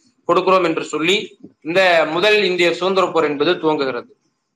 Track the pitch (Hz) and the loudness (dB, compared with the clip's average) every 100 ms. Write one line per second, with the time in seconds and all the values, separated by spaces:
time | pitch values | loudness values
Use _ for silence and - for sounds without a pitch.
0 | _ _ - 175 185 185 170 156 139 151 | _ _ -2 0 2 2 2 -2 -6 -4
1 | 165 208 - - - _ 151 180 185 165 | -2 -2 -4 -14 -20 _ -4 0 2 2
2 | 151 160 202 208 185 180 175 165 180 190 | 2 0 2 2 0 0 0 0 -2 0
3 | 175 160 151 143 147 175 160 151 135 120 | 0 0 -2 0 0 0 0 -2 -2 -6
4 | 113 _ _ _ _ | -10 _ _ _ _